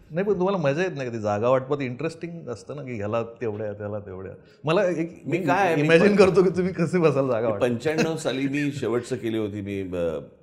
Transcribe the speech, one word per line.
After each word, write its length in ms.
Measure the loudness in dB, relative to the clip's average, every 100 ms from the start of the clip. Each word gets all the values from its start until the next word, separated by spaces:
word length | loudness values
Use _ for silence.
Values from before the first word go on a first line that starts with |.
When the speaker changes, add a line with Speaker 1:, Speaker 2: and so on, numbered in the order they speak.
| -10
Speaker 1:
नाही, 160 | -4 -2
पण 80 |
तुम्हाला 240 | 0 0 0
मजा 240 | 0 0
येत 80 | -2 -4
नाही 140 | -6
का? 60 | -4
ती 40 |
जागा 280 | -2 0 2
वाटपात 300 | 2 0 -4
इंटरेस्टिंग 680 | -4 -6 -8 -8 -12 -10 -10
असतं 280 | -10 -10 -12
ना 60 |
की 120 | -8
ह्याला 280 | -6 -2 -2
तेवढ्या, 500 | -2 -4 -6 -4 -6
त्याला 260 | -6 -8 -8
तेवढ्या. 340 | -10 -12 -12 -16 -20 -8
मला 200 | 0 2
एक, 380 | 2 0 -4 -8 -6
Speaker 2:
मी 120 | -2
Speaker 1:
मी 80 | 0
Speaker 2:
काय, 300 | 2 2 2
मी 60 |
Speaker 1:
इमॅजिन 340 | 6 6 6 6
Speaker 2:
पण 0 |
Speaker 1:
करतो 260 | 6 6
की 80 | 4
तुम्ही 220 | 2 -2
कसे 260 | -2 0 4
बसाल 280 | 4 4 2
जागा 200 | 0 0
Speaker 2:
मी 60 |
Speaker 1:
वाटपात. 160 | 2 0
Speaker 2:
पंच्याण्णव 480 | 0 0 0 0 -2
साली 320 | -2 -2 -2
मी 240 | 0 -2
शेवटचं 440 | -2 -2 -2 -2 -4
केली 220 | -2 -2
होती 220 | -2 -4
मी, 200 | -4 -4
अ, 400 | -4 -2 -2 -2 -8 -18